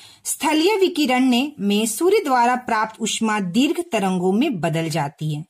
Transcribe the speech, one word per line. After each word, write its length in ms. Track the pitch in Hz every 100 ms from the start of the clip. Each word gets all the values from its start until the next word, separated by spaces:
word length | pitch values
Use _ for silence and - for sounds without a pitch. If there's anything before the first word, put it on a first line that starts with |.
| - -
स्थलीय 520 | - - 302 311 349 427
विकिरण 440 | 370 - 262 254
ने, 320 | 262 240 294 -
में 260 | 202 202 226
सूर्य 320 | - 339 440
द्वारा 300 | 294 247 240
प्राप्त 460 | 247 247 220 220 -
ऊष्मा 400 | 214 - 220 214
दीर्घ 400 | 180 190 302 339 339
तरंगों 400 | 220 190 185 185
में 280 | 202 320 190
बदल 280 | 165 160 160
जाती 460 | 160 143 - 151
है। 100 | 147 170